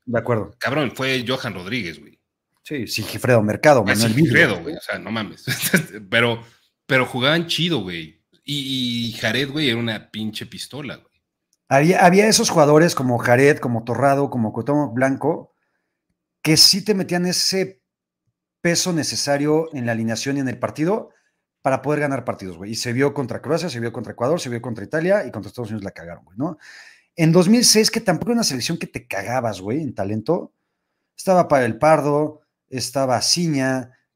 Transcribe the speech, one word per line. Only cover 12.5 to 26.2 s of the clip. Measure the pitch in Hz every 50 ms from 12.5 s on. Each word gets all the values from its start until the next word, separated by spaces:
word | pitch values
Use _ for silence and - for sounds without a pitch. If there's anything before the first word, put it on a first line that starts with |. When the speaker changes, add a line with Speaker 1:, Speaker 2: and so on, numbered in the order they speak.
Speaker 1:
jugadores | - 170 151 143 147 156 165 175 165
como | - 135 127 123 117
Jared, | - - 120 123 135 143 151 -
como | - 135 120 110 110
Torrado, | - 120 107 127 139 139 139 143 135
como | 139 127 113 110 104
Cuauhtémoc | 120 110 139 143 147 147 127 107
Blanco, | 123 131 135 135 113 - 139 170 202 - - _ _ _ _ _ _ _ _ _ _ _ _ _ _ _ _ _ _ -
que | 151 160
sí | 147 - - - 202 -
te | - 214
metían | 190 180 - 170 175 175
ese | 180 175 - - - - 190 185 190 - _ _ _ _ _ _ _ _ _ _ _ _ _ _ _ _ _
peso | - 175 170 160 - 185 175
necesario | 160 131 - 120 113 - 143 143 143 143 147 151 156 165 160 -
en | 139 120
la | 117 117
alineación | 110 113 113 113 110 - 135 139
y | 143
en | 139 127
el | 120 -
partido | - 107 - - 151 170 202 226 220 - _ _ _ _ _ _ _ _ _ _ -
para | 139 131 127 127
poder | 135 151 147
ganar | 147 143 139 131 120
partidos, | 120 113 - 101 92 90
güey. | 82 92 104 113
Y |
se | 110 - 123 120
vio | 123 139 143 139
contra | 143 135 113 - - -
Croacia, | 117 151 170 160 180
se | 123 120
vio | 117 117 -
contra | 127 113 - 107
Ecuador, | - 117 127 160 175
se | - 131
vio | 120 117 120
contra | 127 117 107 101
Italia | - - 156 160 175 196 208 170
y | 127
contra | 113 113 95 107
Estados | - - 123 101
Unidos | 110 110 98
la | 95 -
cagaron, | - 82 85 85 -